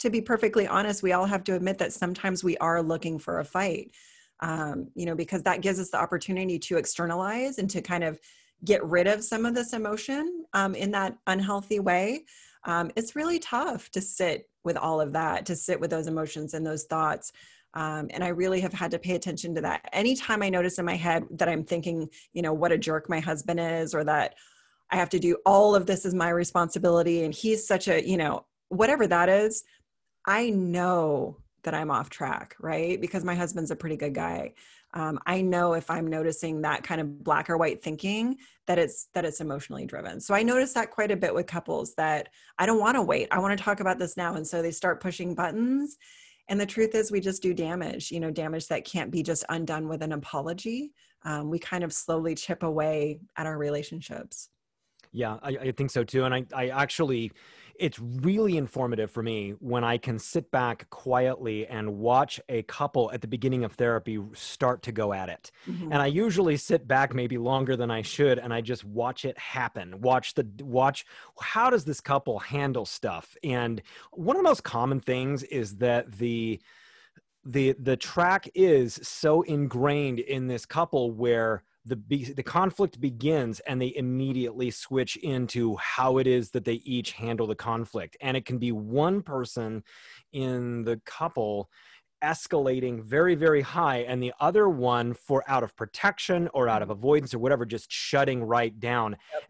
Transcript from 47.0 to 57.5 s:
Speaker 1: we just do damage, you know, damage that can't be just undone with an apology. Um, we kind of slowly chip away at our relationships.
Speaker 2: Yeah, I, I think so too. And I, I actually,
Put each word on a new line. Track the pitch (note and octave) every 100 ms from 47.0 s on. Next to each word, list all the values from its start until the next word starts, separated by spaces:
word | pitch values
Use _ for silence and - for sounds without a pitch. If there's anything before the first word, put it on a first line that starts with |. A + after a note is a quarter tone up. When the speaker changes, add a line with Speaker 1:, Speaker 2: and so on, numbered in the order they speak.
| G#3+
Speaker 1:
we | G#3
just | F#3+ F#3+
do | F#3
damage, | E3+ D#3+ F3 D#3+ - D3
you | E3+
know, | D#3+
damage | D#3 D#3 D#3+ D#3+
that | D3+
can't | - F#3 A2+
be | E3+
just | D#3 D#3+ -
undone | E3 D#3+ D#3 D#3
with | D#3
an | D#3
apology. | D3+ C#3 D3+ D#3 F3 A3+ A#3 D4 - _ _
Um, | D#3+ D3+ D3+
we | E3
kind | E3+ F3+
of | E3+
slowly | - - E3 E3
chip | D#3+ - E3+
away | E3 D#3 D#3 D#3 D3 D3+ - -
at | D#3
our | D#3
relationships. | D3 D3 D3+ D#3+ - - - - - _ _ _ _ _ _
Speaker 2:
Yeah, | A#2 A#2 A2
I, | C#3+
I | C3+ C3
think | B2 C#3
so | -
too. | A2+ C3
And | C3
I, | B2+ B2+
I | C3+ B2+
actually, | C3 C#3 - D#3 B2+ A2+ - -